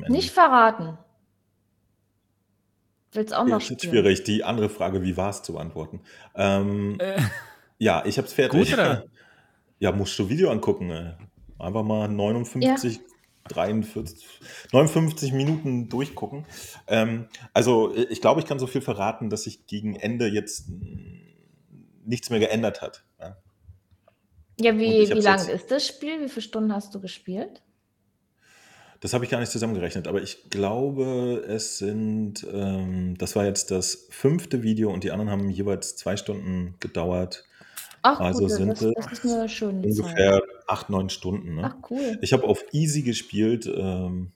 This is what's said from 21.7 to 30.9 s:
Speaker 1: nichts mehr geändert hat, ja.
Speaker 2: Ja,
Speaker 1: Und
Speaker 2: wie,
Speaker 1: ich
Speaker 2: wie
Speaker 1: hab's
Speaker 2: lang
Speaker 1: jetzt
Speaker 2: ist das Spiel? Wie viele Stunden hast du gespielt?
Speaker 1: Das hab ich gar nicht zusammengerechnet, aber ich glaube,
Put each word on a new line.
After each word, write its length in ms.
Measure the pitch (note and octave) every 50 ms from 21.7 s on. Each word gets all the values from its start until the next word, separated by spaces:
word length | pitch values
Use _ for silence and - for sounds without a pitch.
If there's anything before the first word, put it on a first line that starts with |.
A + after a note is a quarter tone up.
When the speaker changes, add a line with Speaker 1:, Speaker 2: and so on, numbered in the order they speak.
| - F#2 - _ _ _ -
Speaker 1:
nichts 240 | G#2+ A#2+ B2 - -
mehr 80 | A#2+ A2
geändert 420 | G#2+ G#2 A2 A2+ A2+ G#2 F#2+ - -
hat, 220 | - - - _ _ _ _
ja. 160 | - F2 F#2+ - _ _ _ _ _ - - _ _ _ _ _ _ _ _ _ _ _ _ _ _ _ _ -
Speaker 2:
Ja, 120 | A3+ A#3 A3
Speaker 1:
Und 60 | G#3+
Speaker 2:
wie, 60 | A3 A3+ A3 A3 G#3+
Speaker 1:
ich 80 | G3+
Speaker 2:
wie 40 | G#3
Speaker 1:
hab's 100 | A3 G3+
Speaker 2:
lang 140 | G3+ G3 F#3+
Speaker 1:
jetzt 100 | F3+ -
Speaker 2:
ist 200 | - F#3 - -
das 160 | C4 D4 D4
Spiel? 340 | - - - - D4 D#4+ D#4+ D4
Wie 60 | C4
viele 140 | - A#3 A3
Stunden 300 | - - A3+ A3 G#3+ G#3
hast 220 | G3+ G3+ - -
du 60 | G3+
gespielt? 600 | F#3+ F#3 - - - - F#3 G3 C#4 G4+ - - _ _ _ _ _ _ _ _ _ _ _ _ _ _ _ _ _ _ _ _ - - - - - - - _
Speaker 1:
Das 120 | - G2+ -
hab 100 | B2 A#2+
ich 40 | -
gar 120 | C3+ A#2+
nicht 120 | A#2+ A2+ -
zusammengerechnet, 540 | A#2 A2+ A2+ A2 F#2+ F2 E2+ - G2 E2 E2
aber 140 | F2 G2+ G2
ich 260 | F2+ - - _ -
glaube, 960 | - G2 G2 G2 G#2+ A#2+ C3+ C#3+